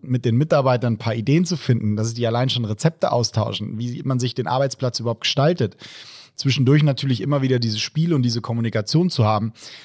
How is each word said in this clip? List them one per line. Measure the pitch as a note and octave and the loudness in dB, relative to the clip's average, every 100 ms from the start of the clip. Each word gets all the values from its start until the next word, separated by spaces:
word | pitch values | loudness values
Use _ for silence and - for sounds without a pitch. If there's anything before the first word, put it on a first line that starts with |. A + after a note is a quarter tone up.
mit | - B2+ A#2+ | -4 -2 2
den | A#2 | 2
Mitarbeitern | D#3 D3+ C3+ B2 B2 | 2 2 2 2 0
ein | G#2+ | -2
paar | A#2 | -2
Ideen | A2+ A2 D#3 F3+ | -4 2 2 2
zu | F3 | -2
finden, | - A#2+ G#2+ G#2 | 0 0 2 0
dass | A2+ A2+ | -2 -2
die | A#2 | -2
allein | A#2 B2+ | 0 0
schon | B2+ A2 | -2 -4
Rezepte | G#2+ D#3+ - - | 0 -2 0 -2
austauschen, | A#2+ A2+ - A2 G#2 G#2+ G#2+ | 0 0 0 -2 -4 -8 -6
wie | A#2+ A#2+ | -8 -6
man | C3+ B2+ | -4 -2
sich | B2 | -2
den | - A#2 | -4 -2
Arbeitsplatz | B2+ C#3 - B2+ - | 0 -2 -2 -4 -4
überhaupt | A2+ A2+ | -6 -4
gestaltet. | - - D3 F3+ G#2+ - - - - - - - | -4 0 2 2 -2 -4 -20 -20 -20 -20 -20 -4
Zwischendurch | C#3 C#3 B2+ D3 | -2 2 4 4
natürlich | D3 B2+ C#3 A#2+ | 4 0 -2 -2
immer | C#3 C#3+ | 0 0
wieder | C3 B2+ | 2 2
dieses | A#2 G#2+ | 0 -2
Spiel | - D3+ E3+ | -4 -2 0
und | D3+ | 2
diese | B2 A2+ | 2 -2
Kommunikation | G#2+ A#2 A2+ A2 G#2 D#3 F3+ | -4 -2 -2 -2 0 2 2
zu | - | 2
haben. | G#2+ G#2+ A2+ - - - | 2 2 0 -6 -18 -20